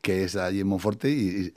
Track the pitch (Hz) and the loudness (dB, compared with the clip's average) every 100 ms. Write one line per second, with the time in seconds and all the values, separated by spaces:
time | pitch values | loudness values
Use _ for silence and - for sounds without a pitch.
0 | - 95 95 98 92 98 98 95 101 104 | -2 0 0 0 -2 0 0 2 0 0
1 | 135 147 98 95 90 | 0 2 0 0 -4